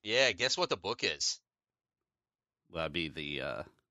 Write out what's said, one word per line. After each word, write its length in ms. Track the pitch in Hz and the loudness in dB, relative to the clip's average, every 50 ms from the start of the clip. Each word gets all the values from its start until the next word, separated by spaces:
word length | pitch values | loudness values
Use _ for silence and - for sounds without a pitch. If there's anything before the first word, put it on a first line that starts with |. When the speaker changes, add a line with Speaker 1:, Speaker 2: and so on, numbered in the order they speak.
Speaker 1:
Yeah, 300 | _ 107 110 123 135 127 | _ 2 4 6 6 6
guess 240 | 104 87 120 131 - | 4 2 0 0 2
what 140 | - 180 160 | 0 0 0
the 80 | - 101 | 0 -2
book 220 | - 95 117 - - | -2 -4 -4 0 0
is? 340 | 101 80 71 - - - - _ _ _ _ _ _ _ _ _ _ _ _ _ _ _ _ _ _ _ _ _ _ _ _ _ _ 85 | -2 0 0 -2 -2 -2 -4 _ _ _ _ _ _ _ _ _ _ _ _ _ _ _ _ _ _ _ _ _ _ _ _ _ _ -6
Speaker 2:
That'd 200 | 82 80 80 73 | -4 -4 -2 -2
be 140 | 85 82 76 | -2 -2 -2
the, 340 | 69 82 76 71 73 67 | -4 -6 -6 -6 -4 -4
uh, 200 | 65 71 58 50 - - _ _ _ _ | -4 -4 -4 -6 -8 -12 _ _ _ _